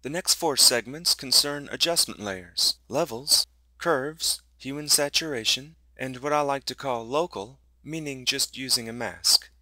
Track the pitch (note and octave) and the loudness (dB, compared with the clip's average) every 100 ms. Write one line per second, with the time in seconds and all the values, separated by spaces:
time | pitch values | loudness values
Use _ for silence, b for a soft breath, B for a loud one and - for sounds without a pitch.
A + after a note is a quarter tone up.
0 | B2+ E3 - - E3 C3 - B2 G#2+ D3 | -4 -4 0 2 2 6 6 6 -2 -4
1 | E3+ - C3+ - C#3+ D3 C#3+ C3 E3+ E3 | -2 -2 4 4 4 -4 -8 -2 2 2
2 | - - G#2 F#2+ F2 - - - _ B2+ | 0 -2 -6 -6 -8 0 0 0 _ -2
3 | E3+ A#2 C#3+ - - _ _ _ F3 C#3+ | -2 -4 2 2 2 _ _ _ 0 0
4 | C#3 D#3+ - - _ _ C3 C#3+ D3+ - | 0 -4 -2 -2 _ _ -8 -8 2 2
5 | C#3+ - D#3+ C3 A2 - D3 E3 _ - | 4 0 -2 -2 0 -2 -4 -20 _ -10
6 | C3 B2 C#3+ D3 C#3+ C#3 - C3 C#3 A#2+ | -8 -6 0 2 2 -2 -4 -6 -2 -2
7 | A2+ C#3+ F3 - G#2 C3+ _ _ - D#3+ | 0 0 0 -4 -12 -14 _ _ -10 -8
8 | D3+ C3 B2 C#3 C3 - C3 A#2+ A2+ A#2+ | -8 -6 -4 -2 -2 -4 -2 -2 -2 -4
9 | A#2 - - - - _ | -6 -2 2 2 0 _